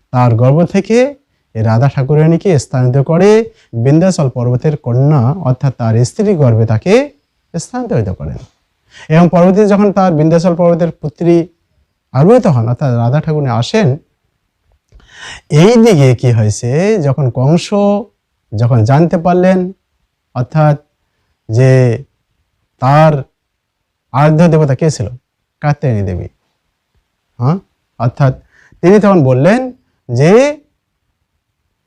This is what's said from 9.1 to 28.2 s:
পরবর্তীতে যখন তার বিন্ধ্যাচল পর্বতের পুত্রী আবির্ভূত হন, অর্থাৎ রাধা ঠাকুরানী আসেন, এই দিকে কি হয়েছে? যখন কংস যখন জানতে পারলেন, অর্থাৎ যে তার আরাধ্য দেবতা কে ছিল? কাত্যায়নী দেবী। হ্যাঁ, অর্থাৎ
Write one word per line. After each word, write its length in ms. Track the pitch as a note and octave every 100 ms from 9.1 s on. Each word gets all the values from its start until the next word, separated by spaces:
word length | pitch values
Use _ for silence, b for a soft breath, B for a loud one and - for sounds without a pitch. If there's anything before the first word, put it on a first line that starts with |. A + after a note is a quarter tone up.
| D#3+ F3
পরবর্তীতে 380 | F3 F3+ F#3+ G#3
যখন 260 | G3+ G#3
তার 200 | G3 F#3
বিন্ধ্যাচল 440 | D3+ D#3+ E3 F3 E3+
পর্বতের 340 | F3 E3+ E3+
পুত্রী 560 | - D3 - E3+ E3+ E3 _ _ _ _ _ _
আবির্ভূত 340 | C3 E3+ B3 G3+
হন, 220 | B2 A2+
অর্থাৎ 260 | B2+ C#3 A#2+
রাধা 240 | A#2+ D3
ঠাকুরানী 280 | D#3+ D3+ C3+
আসেন, 480 | A2+ A#2 A3 D#3+ C#3 _ _ _ _ _ _ _ _ _ - B B B B -
এই 360 | D3 G3 A#3+ A3+
দিকে 280 | E3 C3
কি 180 | A#2+ B2+
হয়েছে? 720 | A2+ G#2+ - A#2+ C#3+ G3 A3
যখন 280 | C#3 C3 C3
কংস 440 | B2 C3 E3+ - G3+ G3+ G3+ - _ _ _ - G#2
যখন 280 | A#2 B2
জানতে 340 | G#2+ C#3 E3 F#3
পারলেন, 540 | F3 F3+ F#3 F#3 F3+ - _ _ _ _ _
অর্থাৎ 420 | B2 B2 D#3 D3+ D3 _ _ _ _ _ _ -
যে 560 | A2+ C3 C3 B2+ A#2 - _ _ _ _ _ _ -
তার 440 | B2+ D3 D#3 C#3+ - _ _ _ _ _ _ _ _
আরাধ্য 360 | B2+ D3+ D3+ F3
দেবতা 260 | D#3 D3
কে 160 | B2+ E3
ছিল? 180 | - G2 B2 _ _ _ -
কাত্যায়নী 420 | D3 C#3+ C#3 G#2+
দেবী। 260 | G2 F2 F2 _ _ _ _ _ _ _ _ _ _ -
হ্যাঁ, 200 | B2 F#3+ _ _ _ -
অর্থাৎ 440 | A#2+ -